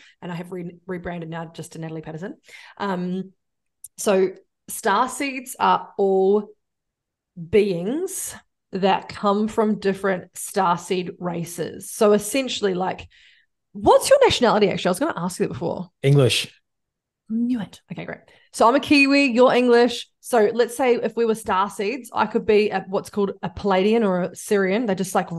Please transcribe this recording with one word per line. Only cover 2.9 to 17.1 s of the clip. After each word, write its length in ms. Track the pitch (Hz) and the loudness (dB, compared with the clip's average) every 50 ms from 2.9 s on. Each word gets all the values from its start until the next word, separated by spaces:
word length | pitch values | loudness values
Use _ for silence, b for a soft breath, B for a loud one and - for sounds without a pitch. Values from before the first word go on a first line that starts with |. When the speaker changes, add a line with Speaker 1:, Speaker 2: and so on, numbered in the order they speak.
| 185 180 180 180 185 185 190 190 _ _ _ _ _ _ _ _ _ _ - - _ | -4 -4 -4 -4 -4 -6 -8 -10 _ _ _ _ _ _ _ _ _ _ -20 -20 _
Speaker 1:
so 360 | - - 220 196 190 190 185 - - _ _ _ _ _ - | -6 -2 0 2 2 2 0 -2 -6 _ _ _ _ _ -16
star 400 | - - - 220 196 214 254 247 | -12 -6 -2 0 2 2 2 0
seeds 480 | - - 285 277 262 269 254 - - - | -2 -6 -6 -6 -6 -8 -10 -12 -6 -2
are 320 | - 190 185 180 - - - - | 2 2 2 2 0 -4 -4 -2
all 520 | 202 196 190 190 190 190 202 214 202 - - _ _ _ _ _ _ _ _ _ _ _ _ _ _ _ _ 180 | 0 2 2 2 4 4 2 2 0 -4 -12 _ _ _ _ _ _ _ _ _ _ _ _ _ _ _ _ -16
beings 960 | 165 165 - 208 208 202 180 170 175 208 262 320 370 359 - - - - - - - _ _ _ _ _ - | -6 0 2 2 4 2 0 -4 -4 -4 -4 -4 -4 -6 -8 -8 -12 -12 -14 -16 -20 _ _ _ _ _ -6
that 340 | 190 185 190 185 175 - - | -2 0 0 0 0 -2 -8
come 400 | - - - 202 202 208 214 214 | -10 -4 0 0 0 2 0 -2
from 320 | - - 220 214 214 196 | 0 0 0 0 0 0
different 580 | 196 196 190 196 202 196 190 180 - - - - | -2 -2 -2 -2 -2 -2 -2 -2 -4 -10 -16 -14
star 400 | - - - 202 185 175 175 170 | -14 -8 -2 0 2 2 0 0
seed 360 | - - 190 180 175 170 - - | -2 -4 -4 -4 -4 -6 -8 -8
races. 720 | 180 180 170 170 165 160 - - - - - - - - | -8 -6 -6 -6 -8 -8 -8 -8 -8 -8 -10 -12 -14 -10
So 220 | - - 220 208 | -2 2 4 4
essentially, 600 | 208 208 208 - - 269 262 247 - - 208 196 185 | 4 4 2 0 -2 -2 -2 -4 -4 -4 -2 -2 -2
like, 340 | 180 185 180 180 - - - b b b b b b b b b _ _ _ | -2 -4 -4 -6 -8 -12 -20 b b b b b b b b b _ _ _
what's 380 | - 202 202 311 508 539 523 - | -10 -2 4 6 6 6 6 6
your 100 | 539 571 539 | 4 6 6
nationality, 420 | 415 - - 247 214 180 214 208 190 | 4 4 4 2 4 4 4 2 2
actually? 220 | - 170 - 180 | 0 0 -2 -2
I 20 | |
was 80 | 180 175 | -2 0
gonna 140 | 277 330 - - 165 | -2 -4 -4 -4 -6
ask 160 | 180 - - | -6 -4 -4
you 80 | 202 - | -4 -4
that 60 | - | -4
before. 360 | 120 175 165 - - 180 - _ _ - | -6 -6 -6 -6 -6 -8 -12 _ _ 2
Speaker 2:
English. 500 | 139 143 143 131 113 - - - - - _ _ _ _ _ _ _ _ _ _ _ | 4 4 6 6 4 2 0 -4 -6 -10 _ _ _ _ _ _ _ _ _ _ _